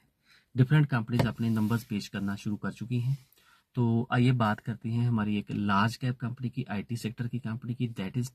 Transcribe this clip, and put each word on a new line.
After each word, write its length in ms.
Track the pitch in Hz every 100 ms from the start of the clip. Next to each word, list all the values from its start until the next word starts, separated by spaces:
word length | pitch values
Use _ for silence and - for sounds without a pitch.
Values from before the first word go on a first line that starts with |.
| _ _ _ _ _ 123
डिफरेंट 280 | 135 151 143
कंपनीज 400 | 123 110 120 117
अपने 240 | - 117
नंबर्स 340 | 110 107 113
पेश 240 | - 104 -
करना 280 | 104 98 98
शुरू 200 | 110 104
कर 160 | 98
चुकी 280 | 92 110 123
हैं। 180 | 120 139 - _ _ _ _ -
तो 320 | 120 117 117
आइए 200 | 123 123
बात 280 | 127 110 107
करते 300 | - 107 113
हैं 180 | 117 120
हमारी 300 | 113 104 104
एक 140 | -
लार्ज 440 | 107 104 98 113 117
कैप 220 | 127 123
कंपनी 320 | 117 127 120
की, 160 | - -
आईटी 280 | 101 - 117
सेक्टर 300 | 110 107 120
की 120 | 120
कंपनी 340 | 113 110 120
की, 160 | 120 120
that 240 | 117 95
is 140 | 123 123